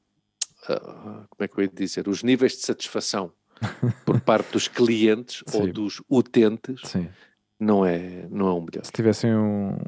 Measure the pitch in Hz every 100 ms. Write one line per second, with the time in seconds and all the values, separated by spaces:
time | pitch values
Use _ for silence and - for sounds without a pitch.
0 | _ _ _ - - _ - - - -
1 | 104 107 107 - 101 - 98 - 95 -
2 | 98 95 120 131 127 - - - - 107
3 | - 107 87 _ _ - 107 - 123 -
4 | - 120 - 110 - 107 - - 120 113
5 | 110 110 123 - - 110 98 98 101 -
6 | - 127 - 123 110 113 - 131 - 95
7 | 85 - _ _ _ - 107 101 95 85
8 | 90 90 87 101 95 87 82 - - -
9 | 113 101 120 110 107 104 98 -